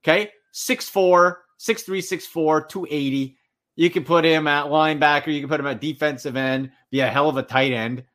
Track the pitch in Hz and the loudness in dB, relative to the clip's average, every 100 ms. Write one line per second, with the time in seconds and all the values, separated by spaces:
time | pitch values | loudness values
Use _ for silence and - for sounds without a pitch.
0 | - 175 208 _ _ - - 254 - 196 | 2 0 0 _ _ -12 -4 -4 -2 0
1 | 185 180 180 175 _ _ - 220 - 190 | 4 6 4 0 _ _ -4 -4 -4 -6
2 | 170 185 - 165 156 156 156 196 175 151 | -4 -8 -8 -2 0 0 -2 -12 -6 -4
3 | 139 135 131 _ _ _ _ - 170 180 | -2 -4 -6 _ _ _ _ 0 0 0
4 | 131 170 160 160 151 147 143 156 156 151 | 2 4 4 2 2 0 2 2 2 4
5 | 147 147 156 147 139 147 139 117 151 139 | 2 2 0 -6 -4 -4 -4 -6 -8 -2
6 | 151 131 147 127 131 131 131 _ _ 131 | -4 -2 -6 -4 -2 -2 -6 _ _ -2
7 | 127 135 151 135 123 131 135 120 113 127 | 0 2 2 0 0 0 2 0 -4 -6
8 | 127 | -12